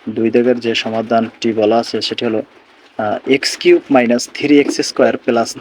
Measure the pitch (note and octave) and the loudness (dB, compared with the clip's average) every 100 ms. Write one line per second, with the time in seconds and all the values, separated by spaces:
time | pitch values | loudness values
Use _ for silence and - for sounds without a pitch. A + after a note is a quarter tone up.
0 | - A2 A2+ B2 A#2+ A#2+ A#2 A2 A2 A2 | -8 -2 0 2 2 0 -2 -4 -4 -4
1 | A2 A#2 A2+ - A#2 A2 G#2+ A2+ A#2 A2 | 0 0 0 -4 -4 0 2 2 0 -6
2 | - A2 A#2+ A2 - _ _ _ _ - | -6 -4 -4 -4 -6 _ _ _ _ -6
3 | G#2+ - - C3+ - - F3 F3 - C3+ | -4 -4 0 0 -2 -2 2 2 4 2
4 | A#2 A#2+ - - D3 C#3+ C3+ - D3 - | 2 0 -4 -4 2 4 2 -2 -4 0
5 | A#2 - - A#2 A2+ - | 0 0 -2 -2 -2 -6